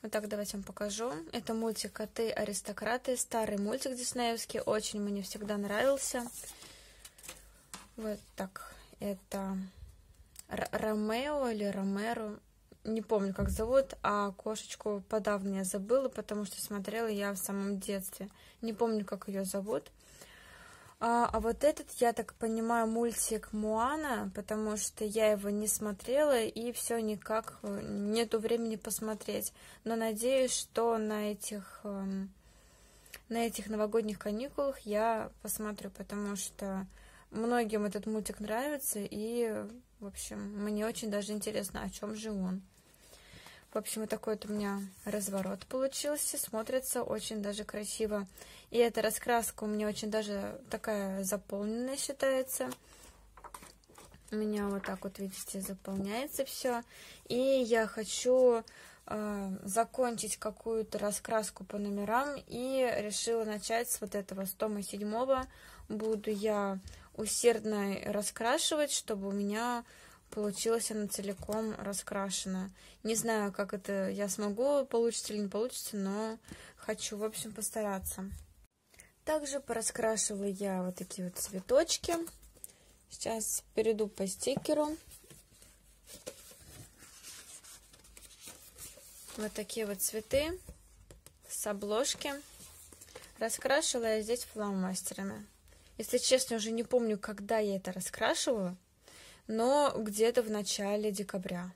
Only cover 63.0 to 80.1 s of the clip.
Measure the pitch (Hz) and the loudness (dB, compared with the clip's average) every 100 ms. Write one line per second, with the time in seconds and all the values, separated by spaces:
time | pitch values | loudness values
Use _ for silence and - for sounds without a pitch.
63 | 208 202 - 233 220 214 - 226 240 - | 0 -2 0 0 0 -4 0 0 0 -4
64 | 202 208 196 196 190 - 214 208 196 202 | -2 -4 -4 -6 -6 -2 -2 -2 -4 -4
65 | 208 214 262 262 262 - - - - 214 | -2 0 4 2 2 -10 -20 -20 -8 -2
66 | 220 220 214 208 214 208 202 190 190 - | 0 0 0 0 2 2 2 -2 -8 -18
67 | - - 214 - 240 226 214 214 202 196 | -18 -6 -2 4 6 6 2 0 0 0
68 | - 202 202 - 233 294 - 208 196 - | -2 -2 -2 0 2 4 4 4 2 2
69 | - 214 196 196 202 208 240 240 233 - | -2 -2 -2 0 0 0 0 -2 -6 -18
70 | - - - - 208 196 226 226 220 214 | -20 -20 -12 -2 -2 0 2 2 2 -2
71 | 208 - 196 196 - 214 220 214 202 196 | -2 -2 -4 -6 -2 -2 0 -2 -4 -4
72 | - 202 196 190 196 185 190 - - - | -4 -2 -2 -2 -2 -4 -4 -8 -20 -8
73 | 214 220 226 220 202 196 196 202 196 196 | 0 0 2 2 2 0 -4 -4 -2 0
74 | 190 196 202 190 208 202 269 285 262 233 | 0 0 -2 0 -2 2 4 4 4 4
75 | 233 220 - 208 202 202 247 - - 214 | 2 2 -4 -2 -2 0 -2 -4 -6 -2
76 | 190 202 220 226 - - - - - 214 | -2 0 -2 -6 -12 -18 -18 -14 -6 -4
77 | - 208 214 220 226 214 208 226 208 190 | -4 -2 -4 -4 -8 -6 -4 -2 0 -2
78 | 190 - 190 - - - - _ _ - | -4 -6 -6 -8 -12 -20 -20 _ _ -20
79 | - _ - 311 294 277 269 233 220 - | -20 _ 0 0 0 -4 -2 -2 0 2
80 | 226 | 2